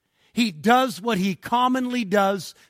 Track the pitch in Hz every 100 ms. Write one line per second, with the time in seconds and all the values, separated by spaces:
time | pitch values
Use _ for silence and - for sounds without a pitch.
0 | _ _ _ - 233 151 196 247 262 175
1 | 233 202 196 175 - 240 254 254 247 247
2 | 202 202 196 196 - - _